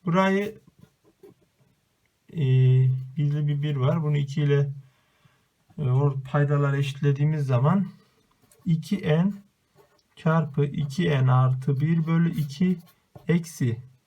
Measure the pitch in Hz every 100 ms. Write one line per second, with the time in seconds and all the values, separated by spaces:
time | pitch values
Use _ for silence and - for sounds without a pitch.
0 | - 175 190 196 208 - _ _ _ _
1 | _ _ - _ _ _ _ _ _ _
2 | _ _ _ 165 135 131 127 131 131 131
3 | - 160 147 147 147 147 147 139 131 170
4 | 151 147 143 - 147 143 143 - - _
5 | _ _ _ _ _ _ _ - 139 127
6 | 143 139 - 151 143 147 143 139 143 -
7 | 143 139 147 156 135 127 139 196 185 -
8 | _ _ _ _ _ _ - 165 - 196
9 | 180 156 190 202 _ _ _ _ _ _
10 | _ - 160 160 143 - 143 - 143 -
11 | 170 143 131 131 131 131 - 135 151 170
12 | 160 165 170 156 143 - 185 175 - _
13 | _ - - 170 165 - 131 110 - _